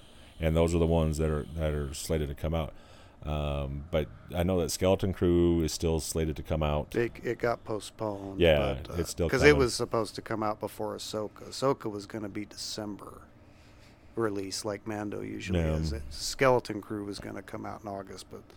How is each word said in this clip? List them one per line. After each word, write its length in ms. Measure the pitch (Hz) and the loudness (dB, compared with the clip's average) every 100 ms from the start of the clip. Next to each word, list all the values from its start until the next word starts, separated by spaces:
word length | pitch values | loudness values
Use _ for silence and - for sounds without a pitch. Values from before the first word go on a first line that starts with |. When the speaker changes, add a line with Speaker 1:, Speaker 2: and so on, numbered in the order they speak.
| - - - - | -20 -20 -16 -2
Speaker 1:
and 160 | 80 82 | 2 6
those 160 | 82 | 6
are 40 | 85 | 6
the 80 | 82 | 6
ones 320 | 82 78 76 | 6 4 2
that 100 | 78 | 2
are, 160 | 76 - 80 | 0 -2 -2
that 160 | 78 | 0
are 180 | 73 69 | 0 -4
slated 340 | 65 - 80 71 | -6 -2 0 0
to 60 | 71 | -4
come 180 | 78 | -2
out. 180 | 82 73 - - - - - | 0 -2 -8 -20 -20 -20 -12
Um, 600 | 73 76 73 71 69 71 71 | -4 -2 0 -2 -4 -6 -2
but 160 | 80 76 - - | -2 -2 -8 -8
I 80 | 90 | 0
know 180 | 87 92 | 2 2
that 100 | 78 | 2
Skeleton 400 | - 92 95 98 | 2 4 4 2
Crew 480 | 87 90 87 87 82 | 2 4 6 6 6
is 100 | 80 | 2
still 280 | - 85 80 | 0 2 2
slated 340 | - 82 80 76 | 0 -2 0 -2
to 60 | |
come 200 | 71 78 | -2 0
out. 320 | 76 76 - - | 2 0 0 0
Speaker 2:
It, 160 | 117 - | -2 -2
it 160 | 127 117 | -6 -2
got 240 | 120 117 | -2 -2
postponed. 760 | - 107 - - 107 98 98 95 | -4 -6 -6 -6 -6 -4 -6 4
Speaker 1:
Yeah, 380 | 82 76 69 67 | 6 6 4 -2
Speaker 2:
but, 80 | - | -6
uh, 100 | 85 | -4
Speaker 1:
it's 100 | 80 | -4
still 180 | - 85 | 0 0
Speaker 2:
'cause 140 | 131 | 6
it 60 | 143 | 8
Speaker 1:
coming. 80 | 143 | 8
Speaker 2:
was 140 | 123 | 4
supposed 420 | - 120 117 104 - | 0 -2 -2 -2 -6
to 60 | |
come 200 | - 110 | -6 -2
out 160 | 107 107 | -2 -2
before 380 | 104 - 107 101 | -6 -6 -6 -6
Ahsoka. 520 | - 110 107 - - | -6 -6 -6 -10 -12
Ahsoka 380 | - 131 135 113 | -2 0 0 -4
was 160 | 104 98 | -8 -8
gonna 220 | 113 104 | -8 -8
be 160 | 104 | -8
December 800 | 104 - - - 104 98 - - - - - - - - - - - - | -10 -10 -10 -8 -8 -10 -12 -18 -20 -20 -20 -20 -20 -20 -20 -20 -12 -2
release, 480 | 113 101 98 - | -2 -2 -6 -6
like 220 | 110 101 110 | -6 -6 -6
Mando 340 | 104 104 101 | -6 -4 -6
usually 400 | 104 107 95 87 | -8 -8 -2 0
Speaker 1:
Yeah. 140 | 80 78 | 2 0
Speaker 2:
is. 160 | 80 | -2
It, 100 | 76 71 | -4 -8
Skeleton 680 | - - - 135 123 - 104 | -8 -6 2 4 4 2 -8
Crew 240 | - 107 | -6 -6
was 140 | 101 95 | -6 -8
gonna 220 | 110 104 | -8 -10
come 220 | 95 107 | -10 -10
out 180 | 107 104 | -10 -10
in 60 | 104 | -8
August, 380 | 98 98 92 - | -10 -10 -14 -14
but, 140 | 98 - | -18 -18